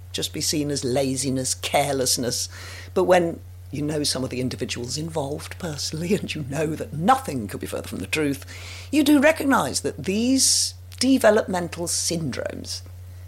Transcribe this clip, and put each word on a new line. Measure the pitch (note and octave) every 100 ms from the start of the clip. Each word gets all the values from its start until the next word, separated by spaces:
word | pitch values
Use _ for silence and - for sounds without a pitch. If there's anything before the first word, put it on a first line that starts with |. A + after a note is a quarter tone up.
| -
just | - D3+
be | -
seen | - D#3+ D3
as | C#3+
laziness, | C3 C3 C3+ C3 C3+ C3 B2+
carelessness, | - - D3+ C#3+ C#3 B2+ - B2 B2 - - - - -
but | -
when | F3 F3+ E3+ - - - -
you | C3+
know | D3 D#3
some | C#3+ -
of | B2+
the | B2
individuals | B2+ B2 B2+ - A#2+ C3
involved | D#3+ D#3+ C#3 D#3 - -
personally | F3 C#3+ - D#3 E3+
and | G3 D#3
you | D#3 C3
know | C3+ D#3
that | D3 -
nothing | C#3+ F3+ C4 - C#3 G2+
could | -
be | -
further | - -
from | A2+
the | -
truth, | D#3 D3 C3+ - - - - -
you | C#4+
do | C#4+ D4
recognise | C#4+ D#4+ D4+ A#3 D3 -
that | C#3 G#2
these | D3 G3+ A#3+ C4 - - - - - -
developmental | B3 C4 A3 G#3+ - F3+ E3+ E3 E3+
syndromes | - - E3 D#3 - - - - - - - - -